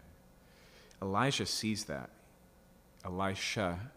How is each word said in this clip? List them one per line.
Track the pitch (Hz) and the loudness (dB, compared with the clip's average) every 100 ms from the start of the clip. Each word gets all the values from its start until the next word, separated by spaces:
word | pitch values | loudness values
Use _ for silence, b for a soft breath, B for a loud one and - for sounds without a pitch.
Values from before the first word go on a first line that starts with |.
| - - - - B B B B B B | -20 -20 -20 -20 B B B B B B
Elijah | 98 101 131 135 98 | 0 4 4 2 0
sees | - 110 104 - | 0 0 0 -2
that. | 71 60 - - - - - - - - - | -6 -8 -16 -20 -20 -20 -20 -20 -20 -20 -12
Elisha | 95 90 98 95 - - 95 87 123 | -6 0 0 0 -2 0 0 0 -6